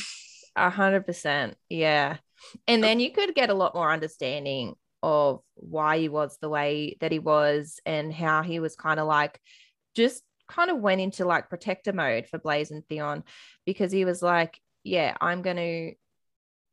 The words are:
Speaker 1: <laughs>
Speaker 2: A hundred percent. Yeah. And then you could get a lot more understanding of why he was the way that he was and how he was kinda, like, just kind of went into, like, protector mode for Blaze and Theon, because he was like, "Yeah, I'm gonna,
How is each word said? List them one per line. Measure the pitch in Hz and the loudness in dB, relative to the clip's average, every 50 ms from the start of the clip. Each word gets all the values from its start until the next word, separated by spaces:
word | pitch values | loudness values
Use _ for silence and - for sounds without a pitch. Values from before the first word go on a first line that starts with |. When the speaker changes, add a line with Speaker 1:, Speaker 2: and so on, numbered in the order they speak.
| - - - - | 2 -2 -10 -16
Speaker 1:
<laughs> | - - - - - - - | -18 -20 -20 -20 -20 -6 0
Speaker 2:
A | - 196 180 | 2 2 2
hundred | 185 202 196 196 196 190 190 | 2 4 4 4 4 2 0
percent. | - 175 - - 151 143 143 131 110 - - _ - | -2 -6 -4 -2 -2 0 0 0 -4 -6 -12 _ -8
Yeah. | - 165 160 156 151 147 143 139 156 - _ _ _ _ - - - - _ - | -4 0 2 4 4 4 2 2 -2 -6 _ _ _ _ -20 -20 -20 -6 _ 2
And | 233 226 | 4 4
then | 220 220 226 233 | 4 4 4 2
you | 247 - | 2 0
could | - - 403 381 320 | 0 0 0 0 2
get | 294 254 220 | 2 2 2
a | 202 | 2
lot | 190 185 160 - | 2 2 0 0
more | 175 170 151 | 0 2 2
understanding | 160 160 156 156 - - 143 127 135 147 143 139 139 135 120 98 - - _ _ _ _ - | 2 0 -2 -6 -6 -6 -6 -4 -4 -4 -4 -4 -4 -4 -4 -6 -8 -12 _ _ _ _ 0
of | 160 151 151 147 143 131 131 - _ _ | 2 4 4 4 4 2 -2 -6 _ _
why | - - 165 160 160 151 151 156 160 | -20 -14 -8 -4 -2 0 2 2 2
he | 160 156 | 0 -2
was | 143 151 151 143 - - | -2 -2 -2 -4 -4 -8
the | - 151 | -6 -4
way | 151 147 147 147 147 151 151 147 - - | -2 -2 0 -2 -2 -2 -4 -6 -6 -6
that | - 160 | -4 -2
he | 165 156 | -2 -2
was | 151 160 151 151 147 147 147 151 147 151 - - - | 0 2 4 4 4 4 2 0 -2 -6 -12 -12 -8
and | - 160 151 151 156 160 | -4 -4 -4 -4 -6 -6
how | 160 170 160 156 156 160 | -4 0 2 2 2 0
he | 180 165 165 | 0 -4 -4
was | 160 160 - - | -4 -6 -6 -6
kinda, | - 160 156 156 156 | -4 -2 0 0 0
like, | 156 156 147 147 147 - - _ _ - - - _ _ _ _ _ - | 2 2 2 2 0 -2 -10 _ _ -20 -20 -20 _ _ _ _ _ 0
just | - 233 262 269 - - _ _ _ _ - | 2 2 2 0 -2 -12 _ _ _ _ -8
kind | - - 339 359 | -4 0 0 0
of | 349 269 | 0 0
went | 208 202 190 190 | 2 2 2 2
into, | 190 190 196 - 185 | 0 -2 -4 -2 0
like, | 180 170 151 - - | 2 2 0 0 -4
protector | - 170 - 214 185 - - 208 | -10 -8 -6 -6 -6 -4 -4 -4
mode | 196 180 156 135 117 113 - - | -2 0 0 0 0 -2 -2 -6
for | - 160 | -10 -8
Blaze | - 156 147 147 151 151 | -4 -2 -2 -2 -2 -4
and | 151 151 156 - | -8 -12 -12 -10
Theon, | 156 151 147 147 147 156 160 - - - - - - _ _ | -8 -6 -4 -4 -6 -6 -10 -14 -20 -20 -20 -20 -20 _ _
because | - 196 - 208 185 | -6 -4 -2 -2 0
he | 190 196 190 | 0 2 2
was | 185 175 175 | 0 0 0
like, | 180 175 175 170 165 165 - - _ _ _ _ - | 0 2 2 2 2 0 -2 -10 _ _ _ _ -8
"Yeah, | 202 185 175 156 135 - - | -2 0 0 0 0 0 -2
I'm | - 170 175 180 | -2 -2 -2 -2
gonna, | 180 185 180 175 170 170 165 165 165 165 - _ _ _ _ _ _ _ _ _ _ _ _ _ _ _ | -2 -4 -4 -2 -4 -4 -4 -6 -6 -10 -12 _ _ _ _ _ _ _ _ _ _ _ _ _ _ _